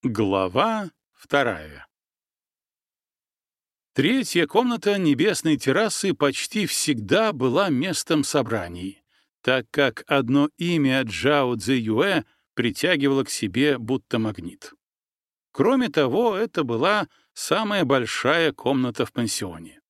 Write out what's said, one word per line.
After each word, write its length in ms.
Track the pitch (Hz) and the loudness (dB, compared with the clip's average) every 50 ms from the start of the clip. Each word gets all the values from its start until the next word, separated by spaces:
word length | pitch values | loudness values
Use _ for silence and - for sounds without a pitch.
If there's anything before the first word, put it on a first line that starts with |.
| - 131 113 | -4 -4 0
Глава 760 | 101 110 98 98 95 95 92 90 117 175 226 226 220 202 175 _ _ _ _ _ | 0 0 2 2 0 0 0 2 2 2 2 0 -4 -6 -8 _ _ _ _ _
вторая. 760 | _ - _ - 143 139 120 98 82 76 76 73 73 - _ _ _ _ _ _ _ _ _ _ _ _ _ _ _ _ _ _ _ _ _ _ _ _ _ _ _ _ _ _ _ _ _ _ _ _ _ _ _ _ _ _ | _ -8 _ 0 2 2 2 -2 -6 -10 -16 -18 -20 -20 _ _ _ _ _ _ _ _ _ _ _ _ _ _ _ _ _ _ _ _ _ _ _ _ _ _ _ _ _ _ _ _ _ _ _ _ _ _ _ _ _ _
Третья 540 | - 139 165 247 269 226 - - 170 165 143 | 0 2 2 2 0 0 0 0 0 0 2
комната 500 | - 208 254 247 233 202 - 202 202 202 | 2 2 2 2 -2 -2 0 0 0 2
небесной 580 | 185 156 143 127 165 214 185 - - 160 151 | 2 2 2 4 2 0 0 0 0 0 0
террасы 580 | 139 - 135 131 175 226 214 - - - 196 160 | 2 2 0 2 2 2 0 -2 -2 -2 -2 0
почти 520 | - 147 143 135 - - - - 214 202 | 2 2 0 0 0 -8 -6 -4 -4 -2
всегда 680 | 160 - - - - 147 117 104 92 - 196 220 220 190 | -2 -2 -4 -2 -2 -2 -2 0 0 2 2 2 0 -2
была 360 | 131 127 131 120 160 202 190 | 0 -2 0 2 2 0 0
местом 560 | 147 123 135 - 165 - - - 165 156 139 | 0 -2 -2 -2 -4 -6 -2 -2 0 0 0
собраний, 800 | - - 147 131 113 117 110 90 87 85 87 90 95 98 _ _ _ _ _ _ _ _ _ | 0 0 -2 0 0 -4 -4 -6 -6 -10 -10 -10 -10 -12 _ _ _ _ _ _ _ _ _
так 260 | _ - 127 131 120 _ | _ 0 0 0 0 _
как 320 | - - 143 131 110 - - - | 0 2 2 2 2 -4 -4 0
одно 420 | 147 139 131 113 131 143 143 151 _ _ | 2 2 2 4 4 2 2 2 _ _
имя 480 | 170 170 175 160 143 135 131 135 131 | -2 0 0 2 2 2 2 0 -2
Чжао 480 | 113 95 85 - 135 147 147 139 123 123 | -4 -6 -2 0 2 2 2 2 0 -2
Цзи 200 | 110 95 104 135 | -4 0 0 0
Юэ 500 | 127 113 110 107 110 160 202 190 160 - _ _ _ _ _ _ | 0 2 0 0 2 2 2 0 -2 -2 _ _ _ _ _ _
притягивало 680 | - 117 120 - - - 170 185 151 139 139 139 135 131 | -2 -2 -2 -2 0 0 0 0 2 2 2 2 2 0
к 80 | - | -2
себе 480 | - - - 101 90 127 139 147 143 123 | -4 -6 -6 -4 0 0 2 2 0 -2
будто 400 | 117 104 131 131 _ _ - 117 | -2 -4 -4 -4 _ _ -4 -2
магнит. 540 | 110 107 101 - 82 87 - - - - - _ _ _ _ _ _ _ _ _ _ _ _ _ _ _ _ | -2 -2 -6 -8 -12 -14 -14 -16 -20 -20 -20 _ _ _ _ _ _ _ _ _ _ _ _ _ _ _ _
Кроме 360 | - 139 208 262 262 247 226 | 0 2 2 4 2 0 0
того, 460 | - 160 143 131 120 190 247 233 202 | 2 2 2 2 2 2 2 2 0
это 300 | 185 220 226 _ - 151 | 0 -4 -4 _ -4 -2
была 420 | 120 117 113 139 180 208 208 180 - _ _ _ _ _ | -2 0 0 2 2 2 0 -2 -4 _ _ _ _ _
самая 520 | - - - 156 190 220 208 208 196 170 | -12 -4 -2 0 0 0 -2 0 0 2
большая 680 | 120 139 135 120 110 - - - 123 151 170 165 156 | 2 2 2 2 0 -6 -2 0 2 2 4 2 0
комната 560 | 139 - - 127 139 135 127 123 113 - 127 | 0 -2 -2 0 0 2 0 -2 0 -2 -4
в 60 | - _ | -2 _
пансионе. 680 | - 120 110 - - 101 92 85 80 82 80 - - _ | -4 -4 -4 -4 -6 -6 -8 -10 -12 -16 -18 -20 -20 _